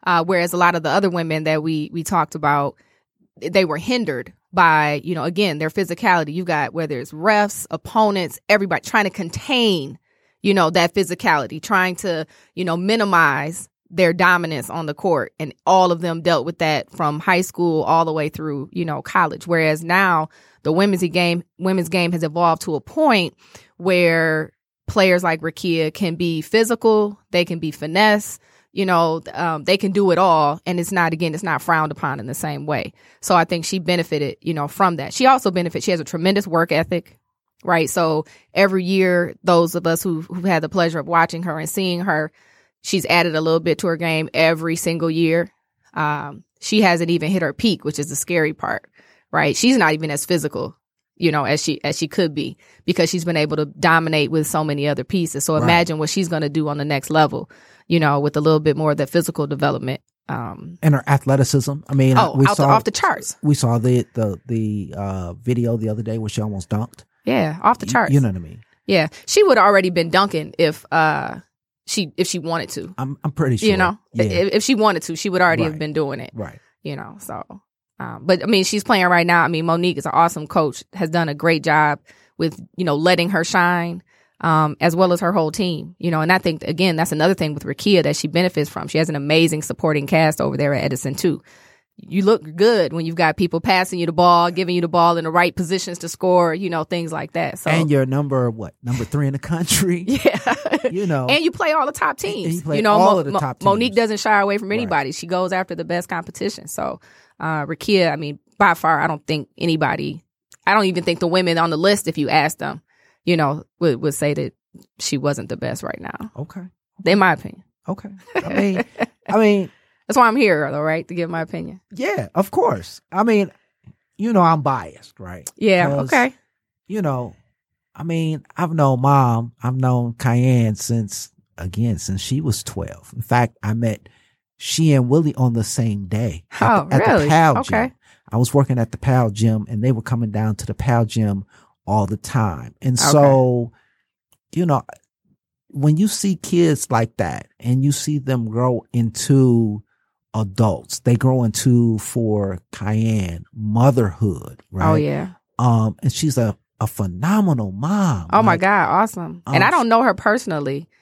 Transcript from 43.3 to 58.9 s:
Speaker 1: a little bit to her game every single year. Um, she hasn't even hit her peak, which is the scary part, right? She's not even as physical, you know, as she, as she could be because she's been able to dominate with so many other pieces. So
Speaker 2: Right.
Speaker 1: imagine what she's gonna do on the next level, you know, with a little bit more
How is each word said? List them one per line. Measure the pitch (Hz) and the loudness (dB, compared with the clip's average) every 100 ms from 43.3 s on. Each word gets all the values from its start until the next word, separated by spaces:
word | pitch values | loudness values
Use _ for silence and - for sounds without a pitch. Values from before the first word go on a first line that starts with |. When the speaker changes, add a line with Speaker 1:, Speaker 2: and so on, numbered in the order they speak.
Speaker 1:
a | 156 | 0
little | 160 165 | 0 0
bit | 165 160 | 0 -2
to | 185 | -2
her | 165 | -2
game | 170 156 156 | -2 -2 -2
every | - 160 160 165 165 | 2 2 2 -2 -4
single | 170 165 165 | -4 -2 -2
year. | 160 165 165 175 _ _ _ _ | 0 2 2 -2 _ _ _ _
Um, | - 151 147 143 143 _ _ | -6 -4 -4 -8 -16 _ _
she | - 214 | -2 2
hasn't | 196 170 170 | 4 2 0
even | 170 156 | 0 0
hit | 190 | -2
her | 160 | -2
peak, | - 226 175 | -2 0 0
which | 147 147 | -4 -6
is | 147 | -6
the | - | -6
scary | - 175 156 | -4 -2 -2
part, | - - 110 _ _ _ _ - | -2 -6 -6 _ _ _ _ -6
right? | 160 147 - | 0 0 2
She's | 240 262 | 2 4
not | 160 | 2
even | 156 156 | 0 -4
as | 147 - | -6 -2
physical, | 175 147 - - - _ _ _ - | -2 -2 -6 -10 -10 _ _ _ -2
you | 165 | 0
know, | 151 | 0
as | 127 151 | 0 -2
she, | - - | -2 -4
as | 143 - | -4 -4
she | 156 | -4
could | - 170 | 0 -2
be | 147 135 - _ _ | -2 -8 -10 _ _
because | - 185 165 | -4 0 2
she's | 185 | 0
been | 170 165 | -2 -2
able | 151 156 | -2 -2
to | 147 | -4
dominate | 147 165 165 160 156 143 | 0 4 4 4 0 0
with | 160 151 | 0 0
so | 156 | -2
many | 156 143 143 | -2 -2 -2
other | 143 | -2
pieces. | 143 190 160 139 | -2 -2 -2 -4
So | - | -2
Speaker 2:
Right. | 156 | 0
Speaker 1:
imagine | 165 170 170 156 | 4 2 2 -2
what | 151 | -4
she's | 202 170 | -2 -2
gonna | 160 147 | -2 -2
do | 151 151 | -2 -2
on | 147 | -4
the | |
next | 143 143 - | -4 -4 0
level, | 156 147 - - - _ _ - | 2 2 0 -10 -18 _ _ -2
you | 170 | 2
know, | 151 143 | 4 2
with | 147 147 | 0 0
a | |
little | 151 160 | 4 4
bit | 151 143 | 2 0
more | 156 | 0